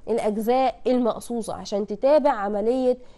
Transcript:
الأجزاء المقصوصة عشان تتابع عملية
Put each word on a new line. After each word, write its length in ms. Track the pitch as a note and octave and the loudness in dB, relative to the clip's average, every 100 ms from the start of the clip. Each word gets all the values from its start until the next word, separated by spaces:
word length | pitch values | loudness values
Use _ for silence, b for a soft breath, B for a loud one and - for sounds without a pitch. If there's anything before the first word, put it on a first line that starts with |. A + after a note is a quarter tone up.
| - | -4
الأجزاء 680 | A3+ A3 G#3+ A3 B3+ B3+ - B3+ | -2 0 -2 0 2 2 0 0
المقصوصة 680 | B3 A#3 - - A#3 - | 2 0 -2 -6 -6 -6
عشان 320 | - F#3 G3+ G#3 | -10 -6 -4 -4
تتابع 440 | G#3 C4+ D4+ C#4+ | 0 4 4 4
عملية 680 | A3+ G3+ G#3+ A3 C4 B3+ B3 b | 0 -2 -2 0 0 0 -2 b